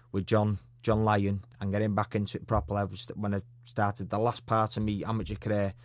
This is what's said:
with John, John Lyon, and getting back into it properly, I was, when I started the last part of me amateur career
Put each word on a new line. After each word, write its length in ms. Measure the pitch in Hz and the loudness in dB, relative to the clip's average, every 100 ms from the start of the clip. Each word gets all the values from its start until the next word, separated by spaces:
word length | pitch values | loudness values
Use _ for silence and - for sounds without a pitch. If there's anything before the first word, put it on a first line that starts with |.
| _ | _
with 120 | 98 | -4
John, 340 | 92 107 107 101 - - | 2 4 4 0 -6 -4
John 220 | - 107 | 0 2
Lyon, 380 | 110 104 98 101 - - | 4 4 2 0 -6 -8
and 120 | 98 | -2
getting 240 | 101 110 101 | 0 2 0
back 180 | 107 | 0
into 240 | 107 101 - | -2 -2 -4
it 80 | - | -2
properly, 340 | 107 - 101 | -2 0 -2
I 40 | |
was, 260 | 98 95 - - | -2 -4 -8 -6
when 180 | 104 | -4
I 80 | 101 - - | -4 -6 -16
started 440 | - - 101 104 95 | -8 0 0 0 -4
the 120 | 104 | 0
last 260 | 117 - - | 0 -2 0
part 300 | 110 110 110 | 2 2 0
of 80 | |
me 180 | 107 104 | -2 -2
amateur 320 | 85 110 98 | -2 -4 -4
career 400 | 104 107 104 98 - | -6 -2 0 0 -4